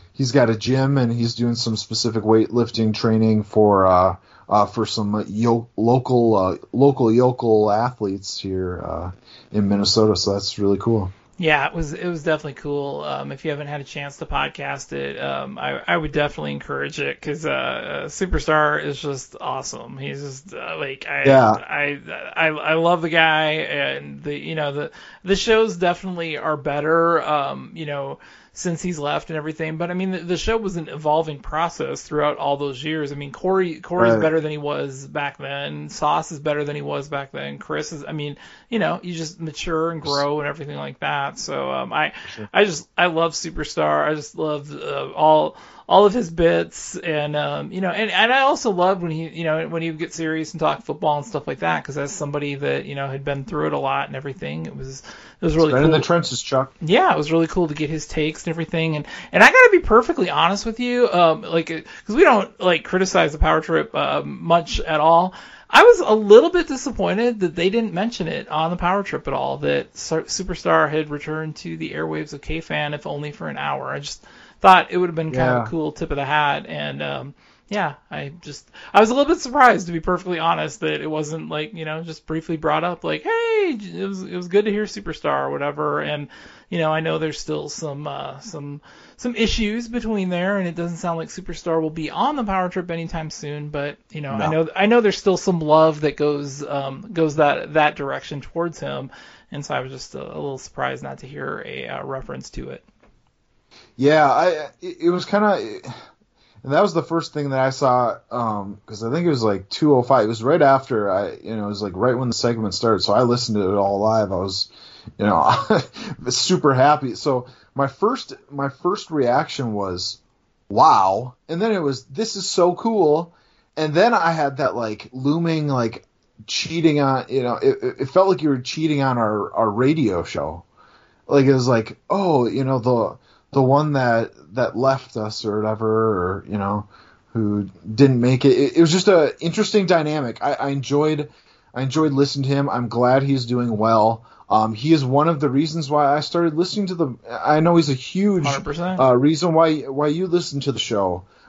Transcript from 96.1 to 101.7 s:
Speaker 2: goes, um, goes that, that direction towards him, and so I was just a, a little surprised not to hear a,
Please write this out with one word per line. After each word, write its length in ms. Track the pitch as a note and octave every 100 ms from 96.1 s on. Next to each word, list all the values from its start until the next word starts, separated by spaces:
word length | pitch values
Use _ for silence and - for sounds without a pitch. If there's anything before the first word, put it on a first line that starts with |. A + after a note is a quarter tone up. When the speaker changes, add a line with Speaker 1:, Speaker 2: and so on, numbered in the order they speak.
| C#3+
Speaker 2:
goes, 460 | D3 D3 C#3+ C#3 C#3+
um, 440 | C#3+ C#3 C3+ -
goes 240 | E3+ D#3 D3
that, 380 | D3 - - D3+
that 200 | D3+ D3+
direction 460 | C#3 C3+ - C#3+
towards 360 | - E3+ E3+ D#3+
him, 280 | C#3 C#3 C3+ - - - _
and 140 | C#3+ C#3
so 80 |
I 60 | C3+
was 120 | C3
just 220 | C3+ - C3+
a, 60 |
a 140 | C#3 D#3
little 220 | D3 C3
surprised 440 | - - C3+ C3
not 160 | C3+ C3+
to 80 | C3+
hear 360 | D3 C#3 D3+
a, 220 | -